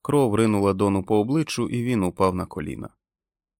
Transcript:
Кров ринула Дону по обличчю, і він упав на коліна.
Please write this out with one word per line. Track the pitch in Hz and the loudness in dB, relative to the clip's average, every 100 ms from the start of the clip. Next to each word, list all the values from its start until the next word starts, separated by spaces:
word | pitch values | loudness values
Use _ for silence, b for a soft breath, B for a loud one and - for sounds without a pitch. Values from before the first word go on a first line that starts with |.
Кров | - 147 131 107 | -2 2 2 2
ринула | 113 104 98 | 2 2 2
Дону | 98 101 98 | 2 2 0
по | 92 107 | 2 0
обличчю, | 107 151 151 - 117 | 2 0 -2 -4 -4
і | 120 | -4
він | 120 120 | -2 0
упав | 92 - 95 90 | -2 2 0 0
на | 85 | -6
коліна. | - 78 60 - - _ _ _ _ _ _ | -8 -10 -10 -12 -18 _ _ _ _ _ _